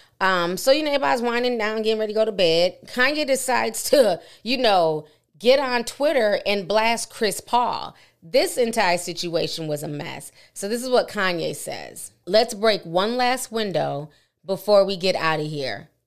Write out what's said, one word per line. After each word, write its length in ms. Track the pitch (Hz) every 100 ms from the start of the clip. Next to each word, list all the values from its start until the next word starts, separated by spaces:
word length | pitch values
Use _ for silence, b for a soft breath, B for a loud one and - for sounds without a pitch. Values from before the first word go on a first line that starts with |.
| B -
Um, 340 | 185 185 170 185
so, 160 | -
you 100 | -
know, 100 | 302
everybody's 300 | 277 277 262
winding 360 | 233 233 247 240
down, 240 | 214 220
getting 180 | 220 220
ready 140 | 214
to 60 | 214
go 60 | 220
to 60 |
bed. 460 | 196 170 165 180 - -
Kanye 400 | 240 254 302 285
decides 560 | 262 - 240 226 214 -
to, 320 | 302 214 165 B B
you 140 | 214 262
know, 480 | 233 190 160 156 151 b _ 147
get 220 | 226 277
on 240 | 262 247
Twitter 560 | 233 - 294 294 214 196 -
and 240 | 202 175
blast 400 | 214 226 226 -
Chris 320 | - 214 -
Paul. 540 | - 240 233 139 - b b b
This 340 | 165 247 - -
entire 400 | 233 226 190 175
situation 720 | 185 170 175 165 160 - 160
was 160 | 147
a 40 | 151
mess. 420 | 147 156 135 - b b
So 160 | - 202
this 120 | 233
is 80 | 254
what 200 | 247 -
Kanye 460 | 208 185 175 156 151
says. 580 | - 117 71 - - _ -
"Let's 280 | 208 240 214
break 260 | 220 196
one 340 | 165 170 208 247
last 340 | 247 254 -
window 580 | 220 208 156 147 143 151 b b _
before 420 | 160 190 - 208 196
we 100 | 190
get 200 | 185 -
out 240 | 160 156
of 60 | 151
here. 420 | 151 131 101 165 _